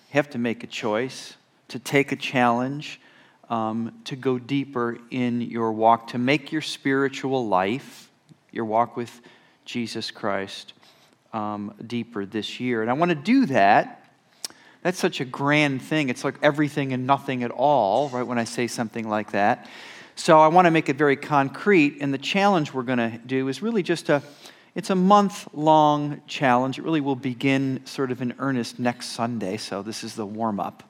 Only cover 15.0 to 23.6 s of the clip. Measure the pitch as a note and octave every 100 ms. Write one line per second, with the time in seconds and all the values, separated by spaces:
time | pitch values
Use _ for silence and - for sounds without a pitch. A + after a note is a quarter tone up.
15 | F#3 - C3 B2+ C#3+ D3 D3 C3 - D#3
16 | C#3 A#2+ C#3+ - D3 D3 D3 D3+ C3+ B2+
17 | B2+ C3+ - B2+ A#2+ - C#3 C#3+ G2 A2+
18 | C#3+ B2 A#2+ A#2+ A2+ - A#2+ - A2+ A#2
19 | A2 G#2+ G#2 G2+ G#2 B2 - - - -
20 | - - - D#3 D#3 F3 F3+ D#3+ D3+ C3+
21 | D3 C3+ - D3 C3+ - G#3 F#3+ D3 -
22 | C#3+ C3+ - G3 G3+ F#3 C#3+ C3 A#2+ B2
23 | A2+ A2+ B2+ C3 C3+ C3